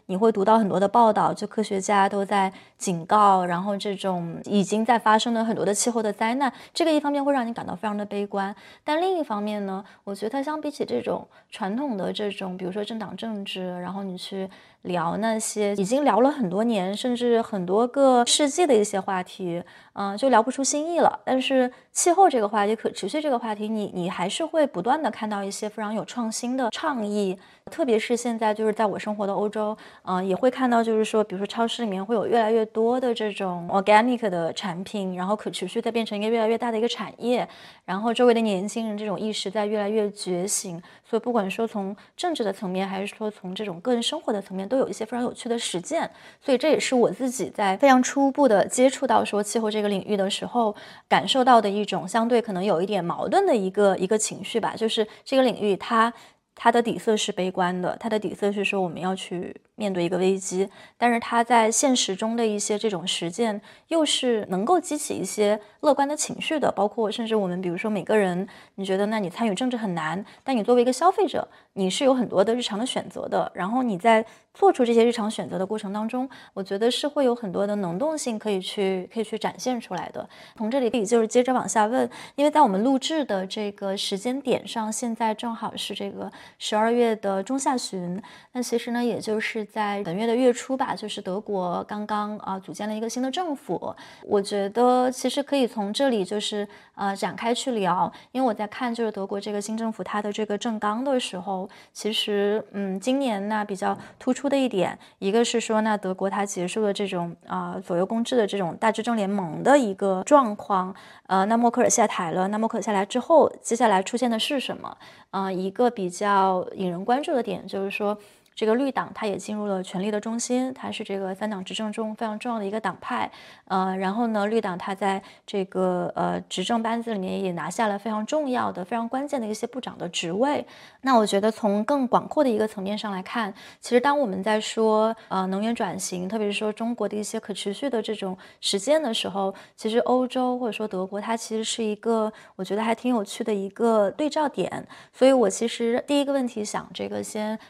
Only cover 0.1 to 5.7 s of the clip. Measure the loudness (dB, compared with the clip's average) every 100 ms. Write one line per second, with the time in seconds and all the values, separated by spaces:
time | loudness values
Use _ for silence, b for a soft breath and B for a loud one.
0.1 | 2 4 6 6 6 6 2 4 6 6
1.1 | 6 2 0 -4 -4 -2 -2 2 4 4
2.1 | 2 0 0 0 b b _ -4 -4 2
3.1 | 6 8 6 4 0 -2 -4 -4 -4 -2
4.1 | -2 -4 -8 0 2 2 2 4 4 6
5.1 | 4 4 0 0 0 0